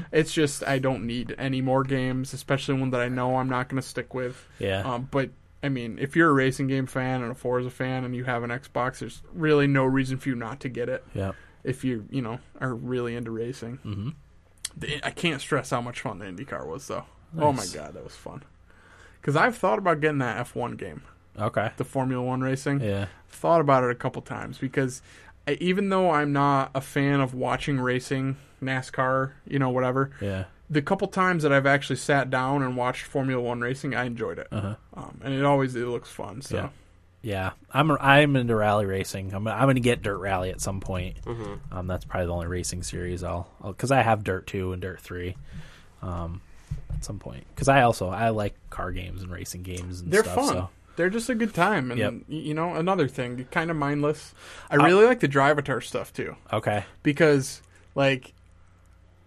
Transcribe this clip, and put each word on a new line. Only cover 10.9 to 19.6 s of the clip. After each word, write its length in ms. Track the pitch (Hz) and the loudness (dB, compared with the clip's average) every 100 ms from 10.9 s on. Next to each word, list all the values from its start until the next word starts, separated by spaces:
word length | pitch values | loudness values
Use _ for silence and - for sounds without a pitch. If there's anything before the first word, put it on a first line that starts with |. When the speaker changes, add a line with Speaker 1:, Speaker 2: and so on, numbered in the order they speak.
| 127 - | -4 -6
Speaker 2:
Yeah. 200 | 107 95 - - - | -6 -4 -6 -16 -8
Speaker 1:
If 200 | 135 123 | -6 -4
you, 220 | 131 117 98 | -2 -4 -4
you 120 | 135 | -6
know, 180 | 113 120 - - | -4 -8 -12 -8
are 140 | 131 | -6
really 420 | 117 131 127 120 120 | -4 -4 -2 -2 -4
into 160 | 117 | -6
racing. 460 | 110 117 135 117 127 110 | -6 -6 -8 -12 -10 -8
Speaker 2:
Mm-hmm. 240 | 98 113 - - - _ - - - | -6 -6 -8 -16 -20 _ -14 -14 -8
Speaker 1:
The, 280 | 113 147 - | -6 -4 -6
I 60 | |
can't 280 | - 175 135 | -2 -2 -2
stress 280 | - 143 - | -2 -2 0
how 120 | 127 | -4
much 200 | 120 - | -4 -8
fun 180 | 127 95 | -8 -8
the 60 | 98 | -10
IndyCar 400 | 90 - 67 67 | -12 -10 -8 -8
was, 220 | 80 - | -10 -8
though. 180 | 95 - - - 160 | -10 -10 -18 -12 0
Oh 140 | 151 | 2
my 60 | 131 | 2
Speaker 2:
Nice. 140 | 92 | -2
Speaker 1:
God, 200 | 78 73 | -8 -12
that 100 | 76 | -14
was 120 | - - | -16 -14
fun. 280 | - 90 - - - - - - - - | -14 -14 -16 -20 -20 -20 -20 -20 -20 -6
'Cause 140 | - 147 | 0 2
I've 200 | 226 | 2
thought 220 | 226 | 2